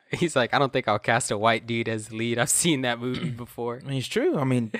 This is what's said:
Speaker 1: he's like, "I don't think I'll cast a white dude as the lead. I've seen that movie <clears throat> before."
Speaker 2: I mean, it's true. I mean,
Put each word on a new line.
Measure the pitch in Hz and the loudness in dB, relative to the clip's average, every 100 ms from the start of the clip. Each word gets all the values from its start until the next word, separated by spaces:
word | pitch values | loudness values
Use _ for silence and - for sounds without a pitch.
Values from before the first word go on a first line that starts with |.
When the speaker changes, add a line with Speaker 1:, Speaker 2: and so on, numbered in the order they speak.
| _ | _
Speaker 1:
he's | - 170 135 | -2 0 2
like, | 117 | 2
"I | 123 | 4
don't | 135 | 4
think | 131 113 | 2 0
I'll | 104 | 0
cast | - 120 - | 2 2 2
a | 107 | 2
white | 113 110 113 | 2 2 0
dude | 117 113 | -4 -2
as | 113 107 | -4 -6
the | 113 | -4
lead. | 117 117 | -2 0
I've | 131 | 0
seen | - 170 143 | 2 2 2
that | 127 117 | 0 -2
movie | 123 127 160 | -4 -4 -6
<clears throat> | 117 | -8
before." | 120 - 120 120 | -12 -8 -8 -8
Speaker 2:
I | 139 | -6
mean, | 135 | -6
it's | - | -2
true. | 214 359 226 | 0 2 2
I | |
mean, | 131 123 113 - | 2 0 0 -6